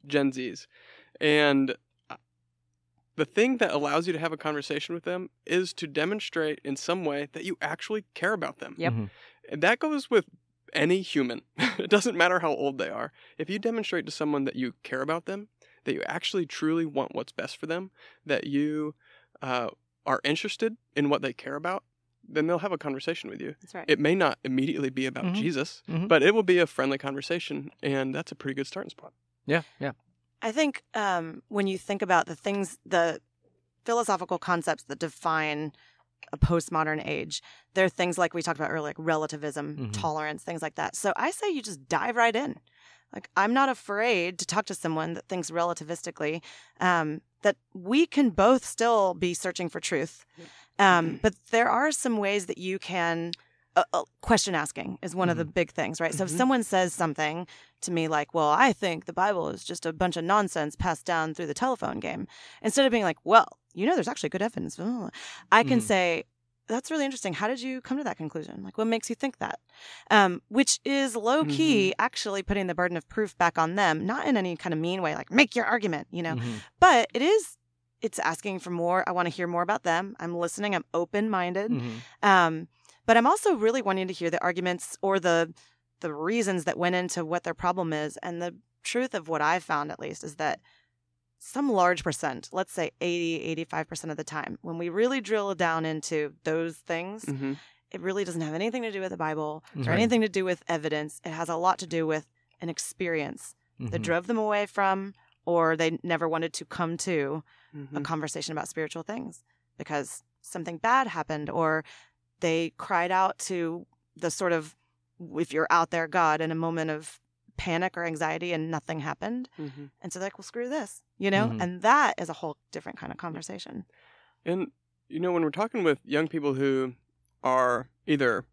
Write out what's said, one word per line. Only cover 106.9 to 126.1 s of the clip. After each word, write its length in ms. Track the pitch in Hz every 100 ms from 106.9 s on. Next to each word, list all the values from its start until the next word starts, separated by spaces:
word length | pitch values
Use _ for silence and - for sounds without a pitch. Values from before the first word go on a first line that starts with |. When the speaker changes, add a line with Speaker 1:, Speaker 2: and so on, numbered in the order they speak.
| 165
Speaker 2:
to, 440 | - 165 139 156 - _ _ 151
Speaker 1:
Mm-hmm. 200 | 139 147
Speaker 2:
a 20 |
conversation 520 | 143 160 156 - 156
about 140 | 156 -
spiritual 340 | - 156 165
things 420 | 165 226 262 - _ _ _ -
because 480 | - 147 135 - _ _
something 360 | - 185 165 165
bad 280 | 226 254 247
happened, 420 | 175 151 156 147
or 340 | - 160 156 - - _ _ _ _
they 320 | 165 160 165 -
cried 320 | - 180 180
out 260 | 185 190 -
to 460 | - 180 165 170 - _ _ -
the 140 | 170
sort 220 | - 185
of, 220 | 165 156 _ _ _ _ _ 175 151
"If 160 | 165
you're 140 | 147 156
out 200 | 170 165
there, 160 | 170 160
God," 320 | 180 165 156
in 100 | 160
a 40 |
moment 360 | 160 165 165 160
of 300 | 151 156 - _ _ _ -
panic 380 | 185 165 185 175
or 80 |
anxiety 480 | 170 156 160 160 175
and 180 | 165 160
nothing 300 | 165 - 160
happened. 480 | 147 147 202 247 254 -
Speaker 1:
Mm-hmm. 260 | 151 135 143 _
Speaker 2:
And 120 | 170
so 60 | 180
they're 80 | 196
like, 120 | -
"Well, 60 |
screw 240 | - 240 247
this," 340 | 302 214 - _ _
you 120 | 196
know? 180 | 196 220
Speaker 3:
Mm-hmm. 120 | 220
Speaker 2:
And 220 | 180 180
that 320 | 208 285 254 -
is 100 | 170
a 40 |
whole 220 | 160 160 - _
different 240 | 160 - -
kind 140 | -
of 60 | -
conversation. 640 | 170 156 165 190 - - - _ _ _ _ _ -
Speaker 1:
And, 240 | 185 - _ _ _ _
you 100 | 156
know, 120 | 180
when 100 | 175
we're 80 | 156
talking 320 | 151 226 240
with 140 | 170 135
young 240 | -